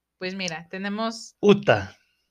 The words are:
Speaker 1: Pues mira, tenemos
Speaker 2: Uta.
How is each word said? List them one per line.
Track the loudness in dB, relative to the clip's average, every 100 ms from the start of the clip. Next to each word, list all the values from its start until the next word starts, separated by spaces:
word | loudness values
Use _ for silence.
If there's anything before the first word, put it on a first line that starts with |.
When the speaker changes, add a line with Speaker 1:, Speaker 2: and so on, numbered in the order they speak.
| _ -12
Speaker 1:
Pues | -10 -6
mira, | -8 -8 -12
tenemos | -10 -8 -6 -8 -10 -16 _
Speaker 2:
Uta. | 4 6 6 2 0 -14 _ _ _